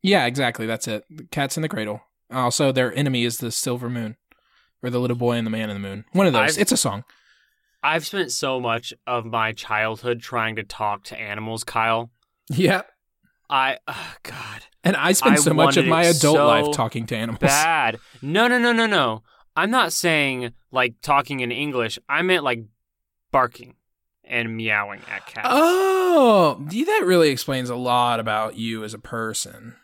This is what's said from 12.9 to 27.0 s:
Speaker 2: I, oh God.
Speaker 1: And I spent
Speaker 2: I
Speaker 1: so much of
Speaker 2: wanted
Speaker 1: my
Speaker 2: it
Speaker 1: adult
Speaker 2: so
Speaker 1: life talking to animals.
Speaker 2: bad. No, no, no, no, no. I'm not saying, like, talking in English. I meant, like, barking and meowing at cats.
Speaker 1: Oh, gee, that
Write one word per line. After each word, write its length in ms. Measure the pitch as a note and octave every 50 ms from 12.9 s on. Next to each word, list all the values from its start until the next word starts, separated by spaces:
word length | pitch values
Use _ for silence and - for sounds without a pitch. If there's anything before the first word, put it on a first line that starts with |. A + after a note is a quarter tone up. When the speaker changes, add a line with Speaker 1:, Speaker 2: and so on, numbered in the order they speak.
| _ _ _ _ _ _ _ _ _ _ _ _
Speaker 2:
I, 300 | D3 C3+ C3 C3+ C3+ - _ -
oh 260 | C3+ - - - - -
God. 400 | _ - - - - - - - - _ _ _ -
Speaker 1:
And 120 | E3 F#3+
I 160 | C#3 C#3+ F3
spent 220 | F#3+ - - - -
Speaker 2:
I 60 | D3
Speaker 1:
so 120 | C#3+ D#3+ D#3
much 220 | D3 D#3 - C3+
of 80 | F3 C#3
Speaker 2:
wanted 40 | -
Speaker 1:
my 140 | D#3+ E3 E3+
Speaker 2:
it 120 | E3+ E3+
Speaker 1:
adult 200 | D3 D#3 D3 D#3
Speaker 2:
so 100 | D#3+ D3
Speaker 1:
life 280 | D3 A#2 A2 D3 D3 D3
talking 320 | C#3+ A#2+ A#2 - A#2+ A2+
to 100 | A2+ B2
animals. 240 | A2 A2+ A#2 A2+ -
Speaker 2:
bad. 580 | - C#3 C#3 D3 D#3 E3 E3 D#3 C3 A2+ A2 A2 - _ - -
No, 260 | - C#3 D#3+ G#3 A#3 B3
no, 100 | B3 B3
no, 140 | A#3+ A#3+
no, 140 | A#3 A3+ A3+
no. 360 | A3 G3+ E3+ C#3 A#2 A2 A2 _ _ _ _ _ _ _
I'm 140 | D#3 F3 G3+
not 220 | A#3+ C4 G#3+ E3
saying, 600 | - - - F3 D#3+ D3+ C#3+ C#3 C3 B2 B2 A#2 A#2+ _ _ _
like, 240 | - C3 B2+ B2 A#2 _
talking 380 | - D3 C#3+ C#3+ C3+ B2 C#3+ C3
in 100 | B2 A#2+
English. 480 | B2 B2+ C#3+ D3 C3+ B2 A2+ A2 - - _ -
I 140 | C#3 D3+
meant, 220 | F3 F#3 F#3 F3 D3
like, 160 | C3 B2 A#2 A2+ A2 _ _ _ _ _ _ _ _ _ _ _ _
barking 420 | - C3+ B2+ B2 _ - A#2+ B2 - _ _ _ _ _ _ _ _ _ _
and 320 | - B2 A#2 A#2 A2+ A2+
meowing 440 | A2+ A2+ A2 G#2+ G#2 G2+ G#2 G2+ G2 - -
at 140 | G2 G2 -
cats. 220 | - - A2+ - B3
Speaker 1:
Oh, 1120 | B3 C#4+ D#4+ E4+ F4+ F#4 F#4+ F#4+ F#4+ F#4+ F#4 F4+ F4 D#4 C4+ A#3+ G#3+ G3 E3+ D3+ B2 - C#3+ D3
gee, 160 | F3 A3+ D#4
that 180 | F#4 G#4+ G#4+